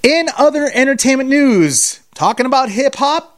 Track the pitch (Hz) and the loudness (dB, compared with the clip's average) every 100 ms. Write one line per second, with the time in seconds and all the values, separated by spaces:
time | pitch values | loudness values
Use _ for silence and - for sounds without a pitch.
0 | 240 320 320 - 294 294 285 226 262 269 | 2 0 -2 0 0 2 -4 0 0 0
1 | 262 269 262 285 277 208 156 131 - - | 0 0 0 2 2 2 2 0 -4 -8
2 | _ - 165 220 254 262 254 202 269 269 | _ -2 -2 0 0 0 -2 -2 -2 0
3 | 277 320 320 | -2 -2 -6